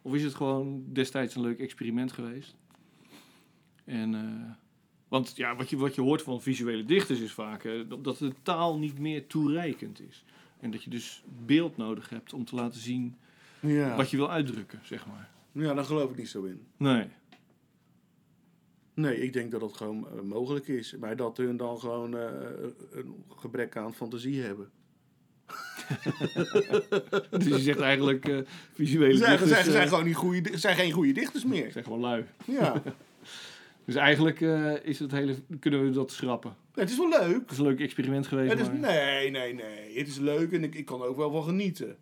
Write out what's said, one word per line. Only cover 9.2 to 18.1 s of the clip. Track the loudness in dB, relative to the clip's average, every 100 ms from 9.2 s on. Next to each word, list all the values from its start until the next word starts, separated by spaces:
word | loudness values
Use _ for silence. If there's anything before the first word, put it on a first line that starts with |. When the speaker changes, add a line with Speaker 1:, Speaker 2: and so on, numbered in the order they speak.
| -4
Speaker 1:
toereikend | 0 2 0 -2 -6 -10 -14
is. | -20 -20 _ -20 -20 _
En | -8
dat | -8
je | -8
dus | -10 -10 -16 -18 -8 4
beeld | 4 4 -4
nodig | -6 -6 -8
hebt | -14 -12
om | -10 -6
te | -4
laten | -4 -6
zien | -6 -4 -4 -8 _ _ -20 -4
Speaker 2:
Ja. | 0 2 2 0
Speaker 1:
wat | 0
je | 0
wil | 0
uitdrukken, | 0 -2 -4 -10 -16
zeg | -14 -14 -14
maar. | -16 -18 _ _
Speaker 2:
Ja, | -4 -2
daar | -2 0
geloof | 0 -2
ik | -4
niet | -10
zo | -8
in. | -8 -10 -14 0
Speaker 1:
Nee. | 4 4 2 -10 _ -20 _ _ _ _ _ _ _